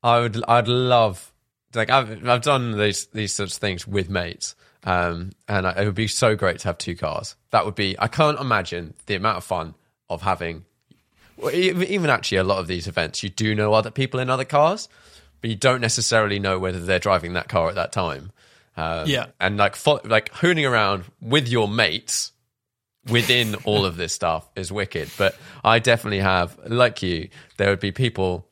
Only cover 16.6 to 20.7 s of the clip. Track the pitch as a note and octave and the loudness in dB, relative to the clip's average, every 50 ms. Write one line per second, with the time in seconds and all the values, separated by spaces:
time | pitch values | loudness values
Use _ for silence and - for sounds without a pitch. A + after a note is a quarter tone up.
16.6 | F#2+ F#2 F2+ F2+ E2+ F#2 F#2+ F2+ - G#2 F#2+ F2 D#2 E2+ F2+ F2 - - - F#2 | 0 -2 -4 -4 -2 0 0 0 2 2 2 2 0 -2 -6 -6 -6 0 0 0
17.6 | E2 E2 F#2 G#2 A2 - - G#2 F#2 E2 C#2+ C2+ D2 F#2+ - _ _ _ _ _ | 2 2 0 -2 -4 -2 -2 -4 -4 -4 -4 -8 -10 -16 -20 _ _ _ _ _
18.6 | _ _ _ - D#2+ D#2+ E2 E2 D#2 D#3 C#3 B2 A#2+ - _ _ - F#2+ G#2 G#2 | _ _ _ -8 -6 -4 -4 -4 -4 -4 -4 -4 -4 -8 _ _ -2 -2 2 2
19.6 | G2+ G2 - - - D#3 D3 - - - A2+ A2 - - - - - F3 F3+ D#3+ | 0 0 0 0 2 2 2 2 0 0 0 0 0 -2 -6 0 0 2 2 2
20.6 | D3 C3+ | 2 2